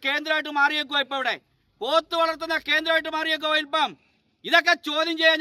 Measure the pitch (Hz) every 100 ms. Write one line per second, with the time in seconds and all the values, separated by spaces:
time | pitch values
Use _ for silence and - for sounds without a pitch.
0 | 269 285 302 311 302 294 285 302 294 285
1 | 269 269 254 175 _ _ _ - 226 320
2 | 320 339 330 320 320 320 302 302 320 320
3 | 320 311 320 311 302 302 294 311 277 -
4 | _ _ _ _ 185 330 330 339 - 302
5 | 320 320 320 320